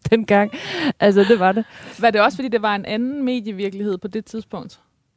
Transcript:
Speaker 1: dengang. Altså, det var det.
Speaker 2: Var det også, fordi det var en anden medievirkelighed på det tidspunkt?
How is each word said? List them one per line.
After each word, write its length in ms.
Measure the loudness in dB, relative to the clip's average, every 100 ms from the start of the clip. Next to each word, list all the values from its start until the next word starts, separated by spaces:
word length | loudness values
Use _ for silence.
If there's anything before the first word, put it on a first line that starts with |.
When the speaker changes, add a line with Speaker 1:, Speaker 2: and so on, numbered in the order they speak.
| 0
Speaker 1:
dengang. 400 | 0 4 2 2 -4 -8 -4 -2 2
Altså, 260 | 4 4 4
det 100 | 4
var 120 | 4
det. 140 | 0 -4 -10 -20 0
Speaker 2:
Var 100 | 2
det 100 | 4
også, 160 | 2 2
fordi 100 | -2
det 140 | -2
var 140 | 0 -2
en 100 | -4
anden 400 | -4 -4 -4 -4
medievirkelighed 720 | -4 -6 -6 -8 -6 -6 -6
på 100 | -6
det 180 | -10 -8
tidspunkt? 540 | -12 -10 -12 -14 -20 _ _ _